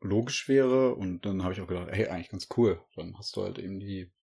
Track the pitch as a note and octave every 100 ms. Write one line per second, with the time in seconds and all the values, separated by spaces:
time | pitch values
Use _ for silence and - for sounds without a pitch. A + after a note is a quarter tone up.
0 | G2 G#2 B2 - - C3+ C3 C3 B2+ A#2+
1 | F#2+ F2 G2+ F#2+ F2+ F#2 F2+ F2+ E2+ F#2+
2 | - F2 E2+ F#2 - - A2+ E2+ - -
3 | F2 F#2+ - G2 F#2+ F#2 F#2+ G2 G2+ F#2+
4 | F2+ _